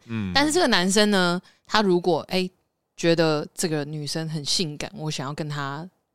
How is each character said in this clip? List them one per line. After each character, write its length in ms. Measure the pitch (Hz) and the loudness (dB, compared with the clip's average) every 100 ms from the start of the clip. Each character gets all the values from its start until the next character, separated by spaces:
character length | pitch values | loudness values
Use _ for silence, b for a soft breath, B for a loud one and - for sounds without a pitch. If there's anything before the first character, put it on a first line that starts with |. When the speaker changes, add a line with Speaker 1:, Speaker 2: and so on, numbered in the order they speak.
| - | -8
Speaker 1:
嗯。 260 | - 95 | -4 0
Speaker 2:
但 120 | 269 302 | 2 2
是 40 | |
这 80 | 320 | 2
个 80 | 302 | 2
男 220 | 190 185 | 2 2
生 200 | 202 208 | 4 4
呢， 300 | 196 175 180 - b b | 4 2 0 -6 b b
他 160 | 214 | 2
如 180 | 202 175 | 4 2
果， 240 | 180 151 - | 2 0 0
哎， 200 | 185 185 - _ _ _ - | -2 -2 -8 _ _ _ -2
觉 180 | 170 | 2
得 320 | 165 160 151 - | 4 4 2 -2
这 140 | - 175 | -4 -4
个 160 | 156 | -2
女 220 | 143 151 143 | -4 -8 -6
生 200 | 160 160 | -6 -6
很 140 | 156 | -6
性 320 | 139 - 160 147 | -2 -2 -2 -4
感， 120 | - | -8
我 160 | - 156 | -8 -6
想 160 | 151 135 | -6 -6
要 80 | |
跟 120 | 147 151 | -6 -6
她 400 | 147 139 143 180 _ _ | -6 -6 -8 -12 _ _